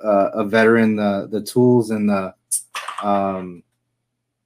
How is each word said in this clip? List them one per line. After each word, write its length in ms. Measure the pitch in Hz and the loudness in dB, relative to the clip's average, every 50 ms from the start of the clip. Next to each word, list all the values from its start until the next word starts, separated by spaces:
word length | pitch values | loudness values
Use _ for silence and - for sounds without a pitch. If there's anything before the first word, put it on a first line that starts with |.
| - | -2
uh, 260 | 107 101 98 98 - - | 0 2 2 2 2 0
a 100 | 110 107 | -4 -4
veteran 500 | 101 104 113 110 110 117 113 113 110 107 | 0 2 4 4 4 4 4 4 2 2
the, 320 | 104 107 101 101 98 95 - | 0 0 -2 -2 -2 -4 -6
the 120 | 110 104 | -8 -8
tools 500 | - - - 127 123 123 123 123 113 110 | -6 -4 0 2 4 4 4 4 2 0
and 180 | 110 107 104 104 | -2 -2 0 0
the, 240 | 101 98 95 90 - _ _ - - - - _ - - - - - - - | 0 0 -2 -6 -10 _ _ -8 -8 -8 -8 _ -16 -14 -14 -12 -10 -6 -2
um, 580 | 104 101 98 98 98 95 92 92 90 87 87 - _ _ _ _ _ _ _ _ _ _ _ _ _ _ _ _ | -2 0 0 0 -2 -4 -6 -8 -10 -14 -16 -20 _ _ _ _ _ _ _ _ _ _ _ _ _ _ _ _